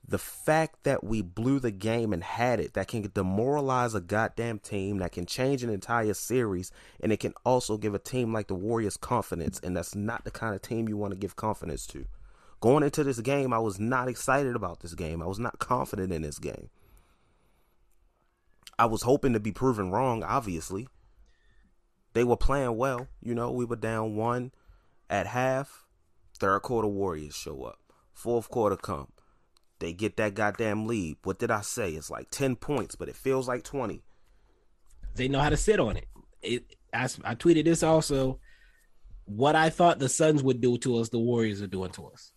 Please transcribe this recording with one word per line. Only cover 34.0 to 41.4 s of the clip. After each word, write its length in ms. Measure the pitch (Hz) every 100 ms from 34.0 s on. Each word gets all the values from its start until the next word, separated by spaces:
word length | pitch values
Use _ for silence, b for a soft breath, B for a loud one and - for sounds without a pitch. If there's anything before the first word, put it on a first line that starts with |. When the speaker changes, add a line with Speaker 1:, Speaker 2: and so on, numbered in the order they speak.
| - - - _ _ _ _ _ - - - -
Speaker 2:
They 140 | 131
know 100 | 139
how 80 | 147
to 80 | 156
sit 240 | - 208
on 160 | 123 92
it. 140 | - - - -
It, 240 | - 120 - - _
I 120 | 117 127
s-, 160 | -
I 120 | - 117
tweeted 280 | 175 160
this 180 | 156 160
also. 600 | 160 160 - 139 131 131 b b b b b - - -
What 320 | - 104 139 156
I 140 | 160
thought 300 | - 175 -
the 100 | 135
Suns 340 | - 156 151
would 160 | 135 123
do 180 | 123 120
to 180 | 127 117
us, 100 | 113
the 100 | 117
Warriors 440 | 117 120